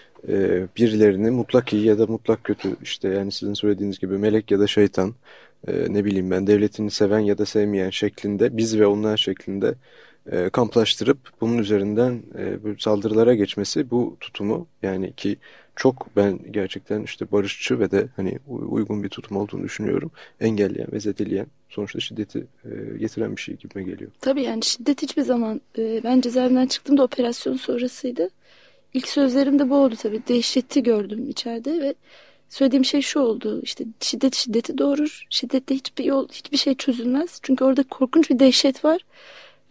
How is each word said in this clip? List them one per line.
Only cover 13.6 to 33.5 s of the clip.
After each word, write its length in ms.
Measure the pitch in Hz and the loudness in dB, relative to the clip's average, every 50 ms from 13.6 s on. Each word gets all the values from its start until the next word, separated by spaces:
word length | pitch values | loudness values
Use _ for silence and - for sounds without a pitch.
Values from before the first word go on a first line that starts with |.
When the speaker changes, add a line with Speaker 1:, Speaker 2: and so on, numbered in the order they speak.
| 101 - - 156 143 123 | -4 -4 -2 -2 -2 0
Speaker 1:
bu 260 | 120 123 120 - - - | 0 0 0 -2 -4 -10
tutumu, 480 | - - - - 101 104 110 175 175 - _ _ - | -16 -16 -10 -6 -4 -4 -4 -4 -6 -10 _ _ -6
yani 300 | 98 95 95 95 92 - | -4 -4 -4 -4 -6 -8
ki 240 | - - 101 101 - - - - - - _ _ - | -6 -6 -6 -6 -6 -8 -18 -20 -20 -20 _ _ 0
çok 380 | - 131 127 127 - - - | 2 2 2 0 -4 -6 0
ben 240 | 101 101 101 92 - - - | 2 2 2 0 -2 -6 -8
gerçekten 520 | 107 107 95 95 - 95 - - 104 107 113 | -6 -6 -6 -6 -8 -10 -8 -6 -6 -6 -6
işte 280 | 113 - - 113 - | -8 -10 -10 -6 -2
barışçı 480 | 104 104 98 101 - - - - 127 120 | 0 0 0 -2 -4 -6 -4 -4 -2 0
ve 120 | 104 90 | 0 0
de 160 | 98 98 104 127 - | 0 0 -2 -2 -4
hani 240 | - 95 92 - - - - | -6 -6 -6 -6 -8 -10 -12
u-, 260 | 120 117 113 104 107 | -10 -10 -8 -4 -2
uygun 300 | 113 107 107 107 104 98 | -2 -2 -2 -4 -6 -6
bir 60 | 98 | -8
tutum 280 | - - - - 101 98 | -10 -12 -12 -8 -6 -4
olduğunu 260 | 104 104 - 92 92 | -4 -6 -6 -8 -8
düşünüyorum, 480 | - - - 110 98 90 - 165 165 - - - - _ - | -8 -8 -6 -4 -2 -2 -2 -4 -6 -10 -16 -20 -20 _ -2
engelleyen 520 | 110 113 110 101 101 95 - - - - | -2 0 2 2 0 0 0 -4 -8 -6
ve 80 | - 107 | -8 -6
zedeleyen, 480 | 101 104 98 - 104 92 92 95 - - _ _ _ _ | -6 -4 -4 -4 -4 -4 -4 -4 -6 -8 _ _ _ _
sonuçta 300 | - - 104 98 - - | -10 -8 -8 -6 -6 -8
şiddeti, 480 | - - 113 110 104 - - - - - _ _ - | -8 -8 -8 -8 -8 -8 -8 -10 -10 -12 _ _ -16
e, 320 | 113 110 107 107 110 110 110 | -14 -12 -12 -12 -10 -8 -6
getiren 380 | 110 110 - 110 110 107 104 | -6 -6 -4 -4 -6 -4 -6
bir 60 | - | -8
şey 140 | - - 104 | -10 -10 -12
gibime 300 | - - 98 - 101 95 | -14 -14 -14 -12 -10 -10
geliyor. 260 | 92 90 95 101 104 - _ | -8 -10 -10 -12 -16 -14 _
Speaker 2:
Tabii, 220 | - 262 269 285 262 | -2 -2 0 0 -2
yani 200 | 233 226 226 220 | -4 -4 -4 -4
şiddet 380 | - - - 233 285 277 - | -4 -4 -4 -2 -2 -2 -2
hiçbir 200 | 311 269 - 311 | -4 -6 -4 -2
zaman, 400 | 262 240 247 233 226 220 220 - - _ - 226 | 0 0 0 0 0 -2 -4 -8 -10 _ -6 -6
e, 260 | 226 220 226 220 220 | -4 -4 -4 -4 0
ben 180 | 233 254 254 | 2 4 4
cezaevinden 460 | 247 247 233 254 254 247 254 254 254 254 | 4 2 2 2 2 4 4 4 2 2
çıktığımda 360 | - - - - 285 277 262 | 0 -4 0 2 4 4 4
operasyon 520 | 247 - - 240 233 240 - - 269 262 | 4 2 0 -2 -2 -2 -4 -4 -4 -4
sonrasıydı. 720 | 262 - - 254 240 247 247 - - - 254 247 277 339 381 - _ _ _ _ _ _ _ _ _ _ _ - | -4 -2 -4 -2 -2 -2 -4 -6 -6 -8 -6 -4 -2 -4 -4 -6 _ _ _ _ _ _ _ _ _ _ _ -6
İlk 140 | 262 254 - | -6 -4 -2
sözlerim 520 | - 294 277 262 247 277 277 277 277 277 | 0 2 2 4 4 2 4 4 4 4
de 100 | 285 247 | 4 4
bu 60 | 277 | 4
oldu 200 | 285 277 254 226 - | 4 4 4 2 0
tabii. 200 | - 214 214 226 - - | -4 -4 -4 -4 -2 0
Dehşeti 560 | 247 233 233 - - 262 247 - - 285 226 | 0 0 0 0 0 -2 -2 0 0 0 2
gördüm 460 | 240 226 208 202 196 208 226 - - | 2 2 2 0 -2 -6 -8 -8 -8
içeride 520 | - - - 233 233 233 233 277 320 339 | -8 -8 -8 -8 -8 -8 -6 -4 -2 -2
ve 120 | 277 285 - - _ _ - - - _ _ _ _ _ | -2 -2 -4 -6 _ _ -20 -20 -20 _ _ _ _ _
söylediğim 360 | - - 269 262 233 269 262 | -2 2 2 4 4 4 2
şey 160 | - - 285 | 2 2 0
şu 180 | 269 - - 294 | 0 0 0 2
oldu. 420 | 269 233 214 220 - 214 | 2 2 0 -2 -4 -6